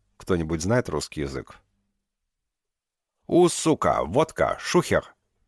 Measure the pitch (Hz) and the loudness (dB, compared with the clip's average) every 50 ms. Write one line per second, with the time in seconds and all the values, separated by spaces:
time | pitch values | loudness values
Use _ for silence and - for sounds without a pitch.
0 | _ _ _ - - - 95 85 80 78 82 78 82 98 120 127 - - 78 73 | _ _ _ -12 -4 -2 -2 -2 -2 -2 -4 -4 -2 -2 -2 -2 -2 -2 -6 -6
1 | - - - 78 71 67 67 62 - - - - _ _ _ _ _ _ _ _ | -6 -8 -8 -8 -8 -8 -8 -10 -12 -14 -20 -20 _ _ _ _ _ _ _ _
2 | _ _ _ _ _ _ _ _ _ _ _ _ _ _ _ _ _ _ _ _ | _ _ _ _ _ _ _ _ _ _ _ _ _ _ _ _ _ _ _ _
3 | _ _ _ _ _ - 147 170 180 165 - - - 160 139 - - 82 53 55 | _ _ _ _ _ 0 4 4 4 4 2 0 0 0 0 2 2 0 2 0
4 | 65 76 95 139 160 - - - 73 - - - - - - 175 - - 98 76 | -2 0 0 0 0 0 0 0 0 0 -2 -4 -4 0 0 0 2 2 0 0
5 | - - - _ _ _ _ _ _ | 0 -4 -10 _ _ _ _ _ _